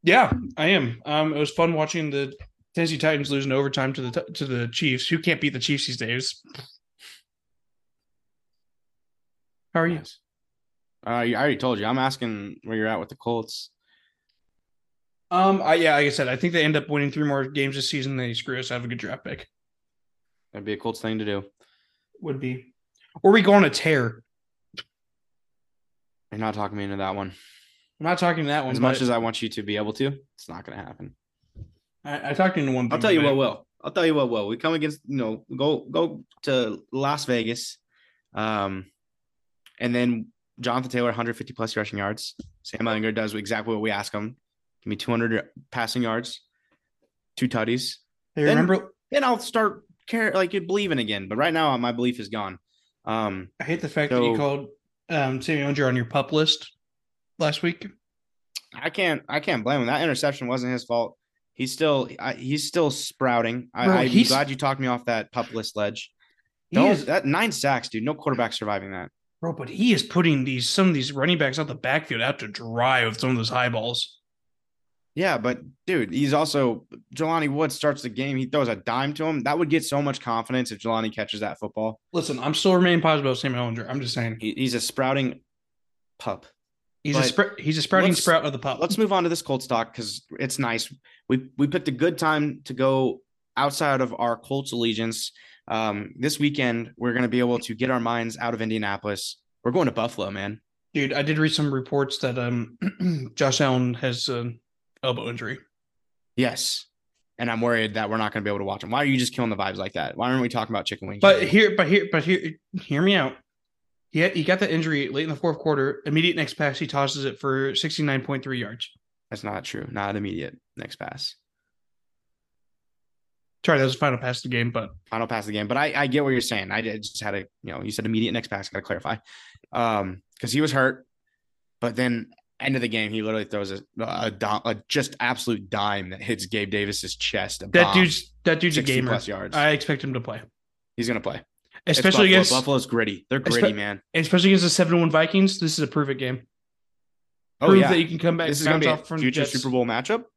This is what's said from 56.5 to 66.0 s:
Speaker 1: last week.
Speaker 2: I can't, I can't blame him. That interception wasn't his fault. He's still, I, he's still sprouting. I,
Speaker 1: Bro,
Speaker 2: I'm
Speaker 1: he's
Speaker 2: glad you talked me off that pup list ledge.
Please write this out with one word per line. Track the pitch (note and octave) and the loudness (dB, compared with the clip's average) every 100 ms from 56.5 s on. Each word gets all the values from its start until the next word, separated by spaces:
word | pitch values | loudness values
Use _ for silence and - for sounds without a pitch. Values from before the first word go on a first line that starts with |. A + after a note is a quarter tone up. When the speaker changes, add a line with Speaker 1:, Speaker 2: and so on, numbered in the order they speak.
| - - _ _ _ _ _ _ _ | 0 -4 _ _ _ _ _ _ _
Speaker 1:
last | D#3 D3 | 0 0
week. | E3+ E3+ - - _ _ _ _ _ - _ | -2 -4 -12 -18 _ _ _ _ _ -16 _
Speaker 2:
I | - D#3 | -6 -6
can't, | E3 F3+ D3 - | 0 0 0 -2
I | D3 | -4
can't | D3+ C#3 | -2 -2
blame | A2 C#3+ | 0 0
him. | A#2+ | 2
That | C#3+ | 2
interception | E3 C3 D3 C#3 A#2+ | 0 0 0 -2 -4
wasn't | B2+ B2 | -4 -2
his | B2 - | -4 -2
fault. | A#2 A#2 _ _ _ _ | -2 -2 _ _ _ _
He's | _ C3 | _ -8
still, | - D#3 C#3 A2+ A#2 | 0 2 2 0 -6
I, | A#2 | -8
he's | - B2+ D3+ D3 | -6 -4 -4 -2
still | F3 D#3 | 0 0
sprouting. | C3 - - C3 A#2+ A2+ B2 B2 | 0 -8 -2 2 2 0 -2 -6
I, | - B2 | 0 4
Speaker 1:
Bro, | F#3 | 4
Speaker 2:
I'm | B2+ | 6
Speaker 1:
he's | D3+ A#3 | 6 6
Speaker 2:
glad | C3 C#3+ | 4 2
you | C3+ | 0
talked | C#3+ C3+ | -2 0
me | C3 | -2
off | A#2+ - | -2 0
that | A2+ G#2 | -2 -2
pup | B2 A#2 | -6 -4
list | A2+ G#2 G#2+ | -6 -6 -4
ledge. | G#2 G#2+ | -4 -4